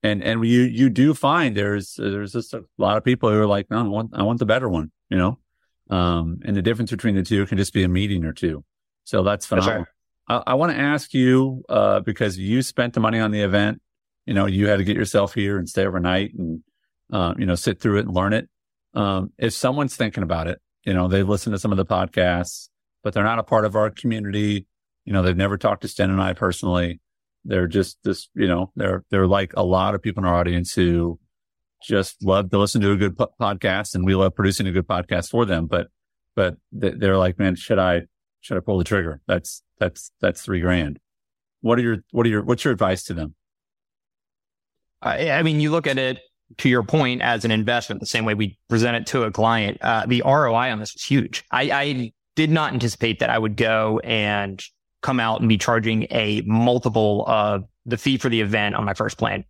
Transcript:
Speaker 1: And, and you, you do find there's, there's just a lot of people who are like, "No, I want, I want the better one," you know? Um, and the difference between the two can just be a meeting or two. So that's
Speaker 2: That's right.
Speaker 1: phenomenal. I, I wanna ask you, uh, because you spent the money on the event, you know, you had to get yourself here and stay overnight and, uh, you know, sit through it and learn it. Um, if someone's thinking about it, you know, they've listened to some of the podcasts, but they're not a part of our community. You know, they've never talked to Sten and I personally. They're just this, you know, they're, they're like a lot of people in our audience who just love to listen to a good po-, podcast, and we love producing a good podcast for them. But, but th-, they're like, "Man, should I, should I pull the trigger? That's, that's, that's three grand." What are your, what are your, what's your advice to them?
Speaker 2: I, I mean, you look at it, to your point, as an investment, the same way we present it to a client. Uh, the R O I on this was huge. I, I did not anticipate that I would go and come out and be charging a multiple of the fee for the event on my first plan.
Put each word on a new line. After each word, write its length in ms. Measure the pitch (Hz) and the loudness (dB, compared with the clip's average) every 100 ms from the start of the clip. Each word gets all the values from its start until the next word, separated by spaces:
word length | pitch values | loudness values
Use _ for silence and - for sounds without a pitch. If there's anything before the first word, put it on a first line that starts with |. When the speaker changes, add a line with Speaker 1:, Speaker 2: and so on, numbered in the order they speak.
Speaker 1:
And, 200 | 110 104 | 0 0
and 220 | - 113 | -2 0
you, 180 | 113 120 | 4 4
you 260 | 123 113 131 | 4 4 2
do 240 | 104 139 | 4 2
find 420 | 147 139 165 147 | 4 2 2 0
there's, 420 | 101 101 104 95 - | 0 0 -2 -4 -6
there's 340 | 110 101 101 | -6 -4 -6
just 220 | 120 113 | -8 -8
a 100 | 120 92 - | -12 -14 -2
lot 180 | 95 107 | 0 2
of 80 | |
people 260 | 123 127 117 | 2 2 4
who 80 | 107 | 4
are 80 | 107 | 4
like, 240 | 101 98 | 2 0
"No, 80 | 107 | -2
I 40 | |
want, 280 | 117 101 113 | -2 -2 -6
I 80 | - | -2
want 160 | 101 120 | -2 0
the 80 | 110 | 2
better 240 | 117 127 | 2 2
one," 200 | 85 78 _ _ | -2 -4 _ _
you 80 | 95 | 0
know? 200 | 90 123 _ _ _ _ _ | 0 -2 _ _ _ _ _
Um, 500 | 95 87 85 82 85 | 0 2 0 -2 -6
and 120 | - 101 | -4 0
the 60 | |
difference 280 | 92 113 117 | 0 0 -2
between 240 | 107 113 | -2 0
the 80 | 98 | 0
two 220 | 87 104 | 0 0
can 140 | 98 95 | 0 0
just 160 | 98 | 0
be 100 | - | 0
a 40 | 92 | 2
meeting 360 | 90 101 98 | 2 0 -2
or 80 | 80 | -4
two. 320 | 78 90 76 - _ _ _ | -2 -4 -4 -12 _ _ _
So 180 | - 104 | -4 0
that's 240 | 95 101 - | 0 0 -2
Speaker 2:
That's 200 | 107 95 | 0 0
right. 200 | 110 87 _ _ _ _ | -2 -6 _ _ _ _
Speaker 1:
phenomenal. 180 | 117 - | -2 0
I, 60 | |
I 20 | |
wanna 200 | 131 170 | 0 0
ask 380 | 139 143 147 - | 0 0 -2 -2
you, 500 | 127 127 131 135 131 - | 2 4 4 2 -4 -2
uh, 320 | 107 104 101 | 2 4 2
because 380 | 95 104 110 92 | 0 -2 -2 -2
you 240 | 95 120 | -2 -2
spent 320 | 131 - 120 | -2 -2 -2
the 60 | 120 | 0
money 180 | 110 113 | 0 2
on 140 | 110 | 0
the 80 | 104 | 0
event, 420 | 101 101 104 - _ _ _ _ | 2 2 2 -2 _ _ _ _
you 80 | - | -4
know, 140 | 98 101 | 0 0
you 220 | 95 101 | 2 2
had 100 | 101 | 2
to 60 | |
get 120 | 95 104 | 2 0
yourself 380 | 104 104 101 | 2 2 0
here 240 | - 101 101 | -2 -2 -2
and 100 | 85 | -4
stay 160 | - 95 | -2 -2
overnight 460 | 92 87 92 101 | 0 0 0 -2
and, 300 | - 85 80 _ _ _ _ _ | -6 -8 -8 _ _ _ _ _
uh, 220 | 107 87 - | -2 -2 -2
you 80 | |
know, 100 | 92 | -2
sit 260 | 87 - 95 | 0 -2 -2
through 180 | 117 101 | 0 0
it 80 | 107 | 0
and 80 | |
learn 180 | 90 98 | 0 0
it. 160 | 107 - _ _ _ _ | 0 -4 _ _ _ _
Um, 380 | - 101 95 95 _ | -4 -2 -2 -4 _
if 160 | 113 | -4
someone's 440 | - 127 139 139 - | 0 -2 0 -2 -2
thinking 260 | 113 107 | -4 -2
about 260 | 90 85 82 | -2 -2 -4
it, 100 | - _ _ | -6 _ _
you 80 | - | -2
know, 160 | 92 90 | 0 2
they've 180 | 98 95 | 2 2
listened 280 | 101 - | 0 -2
to 40 | 101 | -4
some 140 | 110 | -2
of 60 | 98 | -2
the 80 | 90 | 0
podcasts, 840 | 92 92 - 90 87 87 - - _ _ _ | 0 0 0 2 2 -4 -10 -18 _ _ _
but 120 | 107 | -6
they're 100 | 104 | -2
not 140 | 104 117 | 0 0
a 40 | |
part 220 | - 113 | 2 2
of 100 | 107 | 2
our 140 | 107 107 | 0 0
community. 800 | - 123 110 104 101 104 101 95 _ _ _ - | -2 -4 -4 -4 -2 0 -2 -6 _ _ _ -4
You 80 | |
know, 80 | 98 | 0
they've 120 | 90 | 2
never 220 | 90 98 98 | 2 0 0
talked 240 | 110 98 | 0 0
to 80 | - | -4
Sten 220 | - 98 | -2 0
and 100 | 95 | 2
I 140 | 95 | 0
personally. 680 | 90 95 87 - 87 87 87 _ _ _ _ - | 0 -2 -2 -2 0 -2 -6 _ _ _ _ -4
They're 220 | 92 90 | 0 2
just 300 | 92 95 - | 0 0 -2
this, 240 | 98 95 - | -4 -4 -8
you 140 | - 95 | -2 0
know, 240 | 87 95 - | 0 -2 -4
they're, 280 | 98 95 - | -4 -4 -4
they're 160 | 98 95 | 0 2
like 260 | 98 95 | 2 0
a 80 | - | -2
lot 320 | 90 92 95 | 0 2 2
of 80 | 101 | -2
people 200 | 110 98 | -4 -2
in 60 | 92 | 0
our 60 | |
audience 380 | 87 87 87 87 | 2 2 -2 -2
who 460 | - 87 87 85 82 _ _ _ _ _ _ | 0 2 2 0 -4 _ _ _ _ _ _
just 400 | - 101 95 - | -2 -2 -2 -4
love 280 | 98 95 95 | 0 2 2
to 80 | 98 | 2
listen 220 | 101 - | 2 2
to 120 | 101 | 2
a 40 | 101 | 2
good 200 | 101 90 | 0 -2
po-, 160 | 123 _ | -4 _
podcast, 560 | 107 101 104 95 - | -4 -2 -2 -2 -4
and 100 | 92 | -2
we 100 | 90 | 2
love 200 | 95 95 | 4 2
producing 320 | - 98 95 98 | 2 0 0 -2
a 60 | |
good 140 | 90 87 | -2 -2
podcast 440 | 90 90 92 - | -4 -2 -4 -2
for 140 | 120 | -2
them. 220 | 113 85 80 | 0 0 0
But, 220 | 87 - _ _ _ _ | -2 -4 _ _ _ _
but 220 | - 92 87 _ 101 | -2 -2 -2 _ -4
th-, 160 | 120 - | -4 -2
they're 220 | 101 95 | -2 2
like, 200 | 92 90 | 0 0
"Man, 160 | 98 | -2
should 240 | 90 - 104 | -2 -2 0
I, 240 | 92 87 - _ _ _ | 2 0 -2 _ _ _
should 160 | - 92 | -8 -6
I 40 | |
pull 180 | 98 95 | -2 -2
the 60 | |
trigger? 360 | 85 101 82 73 - | 0 0 -2 -8 -4
That's, 360 | 87 - - _ _ | -4 -4 -18 _ _
that's, 320 | 92 - - _ | -4 -4 -20 _
that's 200 | 95 92 | -4 -4
three 200 | - 92 | -4 -2
grand." 380 | 85 87 76 71 _ _ _ _ _ _ | 0 0 -2 -8 _ _ _ _ _ _
What 180 | 113 120 | 0 2
are 40 | |
your, 140 | 117 107 - | 2 -2 -4
what 120 | - | 0
are 60 | 117 | 2
your, 120 | 107 | 2
what's 220 | 101 120 | 0 -2
your 80 | 151 | 0
advice 320 | 107 101 92 | 0 0 0
to 100 | - | -4
them? 200 | 85 78 - _ _ _ _ _ _ _ _ _ _ _ _ _ _ _ _ | -8 -8 -12 _ _ _ _ _ _ _ _ _ _ _ _ _ _ _ _
Speaker 2:
I, 280 | - 117 160 | -4 -2 0
I 120 | 170 | 2
mean, 180 | 160 151 | 2 2
you 100 | 151 | 2
look 160 | 165 156 | 0 0
at 120 | 135 | -2
it, 220 | 131 131 _ _ _ - | -2 -4 _ _ _ -2
to 100 | 131 | 2
your 140 | 123 | 2
point, 380 | 104 160 131 123 | 4 2 2 0
as 240 | 120 117 | 0 0
an 60 | 113 | 2
investment, 500 | 110 107 120 - 101 | 0 2 -2 -2 -10
the 60 | 104 | -4
same 180 | 117 | -2
way 100 | 110 | 0
we 240 | 107 104 98 _ | 0 -2 -6 _
present 280 | 117 120 117 | 2 2 0
it 100 | 113 | -2
to 160 | 135 | -2
a 60 | 110 | -2
client. 480 | 104 113 113 104 - | 2 2 2 0 -2
Uh, 240 | - 113 98 | -2 0 2
the 160 | 120 | 0
R 240 | 127 143 135 | 4 2 4
O 80 | |
I 160 | 117 127 | 2 0
on 80 | 113 | -4
this 160 | 107 | -8
was 80 | - | -12
huge. 420 | - 139 - - - | 0 0 0 -6 -4
I, 200 | 123 139 | -2 0
I 420 | 139 143 131 117 _ _ - | 0 -2 -4 -6 _ _ 0
did 140 | 156 | 2
not 220 | 160 151 | 2 0
anticipate 460 | 131 120 - 113 110 | -2 -2 -2 -2 0
that 80 | 117 | 0
I 100 | 113 | 0
would 180 | 110 107 | 0 0
go 420 | 113 110 110 110 | 2 2 2 -2
and 580 | 120 113 104 104 98 95 - _ _ _ | -2 -2 0 -2 -4 -8 -16 _ _ _
come 180 | - 127 | -2 0
out 200 | 113 110 | 0 0
and 80 | 113 | 2
be 100 | 107 | 2
charging 460 | - 113 110 110 113 | 2 0 2 -2 0
a 320 | - 107 104 107 | -2 0 -2 0
multiple 800 | 110 117 123 123 113 107 104 - | 2 2 2 0 2 2 2 0
of 380 | 110 104 101 95 _ - | 0 2 -2 -6 _ -8
the 100 | 117 | -4
fee 220 | - 131 | 0 0
for 100 | 131 | 0
the 120 | 113 | 0
event 340 | 104 107 104 | 0 0 0
on 100 | 107 | -2
my 100 | 104 | -4
first 240 | 98 107 - | -4 -4 -2
plan. 260 | 113 101 - | -4 -4 -10